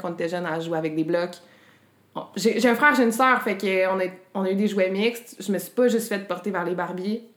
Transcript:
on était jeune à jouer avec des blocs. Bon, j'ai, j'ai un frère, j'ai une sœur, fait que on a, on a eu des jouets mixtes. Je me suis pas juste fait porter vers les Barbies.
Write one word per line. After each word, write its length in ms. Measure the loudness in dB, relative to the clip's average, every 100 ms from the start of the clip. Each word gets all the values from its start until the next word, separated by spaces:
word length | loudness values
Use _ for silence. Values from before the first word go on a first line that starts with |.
on 100 | -6
était 160 | -6 -4
jeune 160 | -4 -4
à 140 | -4
jouer 180 | -4 -2
avec 180 | -2 -2
des 80 |
blocs. 340 | 0 0 -2 -8 -20 _ _ _ _ _ _
Bon, 120 | -14 -10 -2
j'ai, 240 | 0 4
j'ai 80 | 2
un 60 | 6
frère, 180 | 4 6
j'ai 80 |
une 80 | 2
sœur, 300 | 4 2 2
fait 160 | 0 -4
que 320 | 0 2 2
on 100 | 0
a, 40 | -2 -6 -10 -4
on 80 | -2
a 60 |
eu 40 | 0
des 120 | 0
jouets 220 | 2 0
mixtes. 440 | 2 0 -2 -12 -10
Je 120 | -4
me 60 | -4
suis 140 | -2
pas 160 | 2 4
juste 180 | 2 0
fait 120 | -4
porter 300 | -4 -6 -4
vers 120 | -2
les 120 | -2 -2
Barbies. 460 | -4 -4 -4 -4 -8